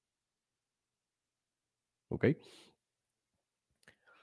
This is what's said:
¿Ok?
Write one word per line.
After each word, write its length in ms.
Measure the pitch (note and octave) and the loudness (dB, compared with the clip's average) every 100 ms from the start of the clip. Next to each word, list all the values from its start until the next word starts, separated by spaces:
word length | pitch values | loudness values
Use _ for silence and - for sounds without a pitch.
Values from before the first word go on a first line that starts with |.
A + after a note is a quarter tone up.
| _ _ _ _ _ _ _ _ _ _ _ _ _ _ _ _ _ _ _ _ _ | _ _ _ _ _ _ _ _ _ _ _ _ _ _ _ _ _ _ _ _ _
¿Ok? 160 | - A#2+ D#3 - - - - _ _ _ _ _ _ _ _ _ _ - - - - | 4 4 4 -4 -20 -20 -20 _ _ _ _ _ _ _ _ _ _ -20 -20 -20 -20